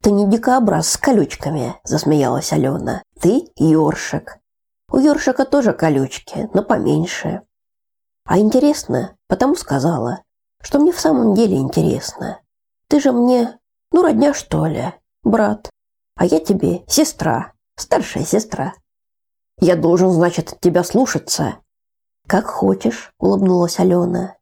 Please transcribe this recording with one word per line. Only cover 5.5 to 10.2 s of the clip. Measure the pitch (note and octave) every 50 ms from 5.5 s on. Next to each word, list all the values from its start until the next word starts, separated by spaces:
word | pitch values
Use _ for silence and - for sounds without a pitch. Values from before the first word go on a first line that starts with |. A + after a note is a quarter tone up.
| - C#4+ C4 G#3+ -
колючки, | - - D#3+ D3+ C3+ C3+ C3+ - - - - - E3 - A3 -
но | F#3+ G#3
поменьше». | - A3+ - - - D3 D3+ E3 F3+ - - - D#3+ E3+ F#3+ - _ _ _ _ _ _ _ _ _ _ _ _ _ _ _ _
«А | - - F3+
интересно, | G#3 G#3+ G#3+ B3+ B3+ D4 D4+ - - - B2 B2+ A#2+ - - _ _ _
потому | F#3+ F#3+ B3 C4 D4
сказала, | F4+ - - C#3+ C#3 B2+ D#3+ E3+ C3+ A2+ A#2+ E3 F#3+